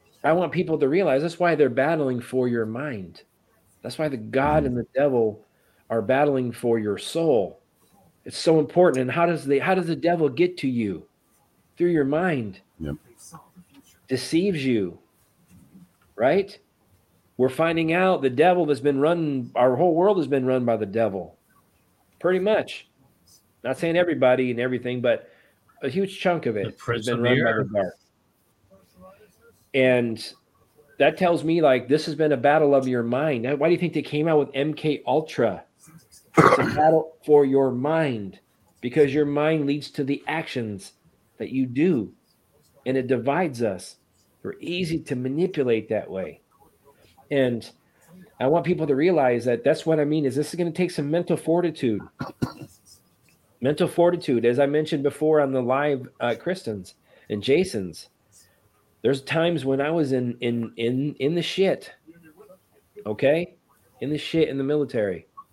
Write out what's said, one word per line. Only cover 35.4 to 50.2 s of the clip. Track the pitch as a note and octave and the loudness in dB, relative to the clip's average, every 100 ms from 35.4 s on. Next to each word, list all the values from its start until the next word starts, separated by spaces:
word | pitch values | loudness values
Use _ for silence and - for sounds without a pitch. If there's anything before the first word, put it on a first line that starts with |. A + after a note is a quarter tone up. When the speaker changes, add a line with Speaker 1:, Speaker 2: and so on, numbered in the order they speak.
| A2+ F2 - _ - - _ - _ - | 0 0 -12 _ -20 -20 _ -20 _ 4
Speaker 1:
It's | - - | 6 6
a | |
battle | - D3 D#3 D#3+ D#3 - - | 2 2 4 4 0 -10 4
for | D3 | 6
your | C#3 C3+ C3+ | 6 4 2
mind, | B2 C#3 D#3+ D3+ A#2 G2 - _ _ _ _ | 0 -2 0 0 -4 -8 -14 _ _ _ _
because | D3+ D#3+ C#3+ | -4 2 4
your | C#3+ C#3+ | 4 0
mind | C#3+ D3+ D#3+ C#3 | 0 0 0 0
leads | D3 - | -2 -6
to | - | -6
the | C3+ C#3+ - | -4 -4 -4
actions | D#3+ - C3+ A2+ G2 - _ _ _ _ - | -6 -6 -6 -6 -8 -14 _ _ _ _ -12
that | A2 | -8
you | C3 B2+ | -4 -4
do, | B2 F3+ C#3 G2 - _ _ _ _ _ _ B2+ | 0 2 2 -2 -10 _ _ _ _ _ _ -4
and | C3 | -4
it | B2 | 0
divides | B2 A#2 D#3 F3 A#2+ | -2 0 0 -2 -2
us. | A2+ F#2 - - _ _ _ _ | -4 -4 -12 -20 _ _ _ _
We're | F#2 - | -14 -12
easy | D#3+ F3 E3+ D#3+ | -8 -6 -4 -4
to | - B2+ | -6 -6
manipulate | B2+ C#3+ F#3 D#3+ B2+ A2 A2 | -4 -2 -2 -2 0 0 0
that | G#2+ - | -6 -4
way. | F#2+ E2 - _ _ _ _ _ _ _ _ - | -8 -10 -12 _ _ _ _ _ _ _ _ -4
And | C#3+ B2+ A#2 - - _ _ _ F3+ F3+ - | 0 2 0 -8 -20 _ _ _ -20 -20 -4
I | B2+ | 2
want | E3+ E3 | 2 0
people | E3 D3+ | -2 0
to | C3+ | 2
realize | E3+ E3 C3 B2 A#2 | 2 4 2 2 0
that | A#2 | 0
that's | C#3 D#3 D#3+ | 0 0 0
what | D#3+ | 0
I | D3 | 2
mean, | D#3 | 0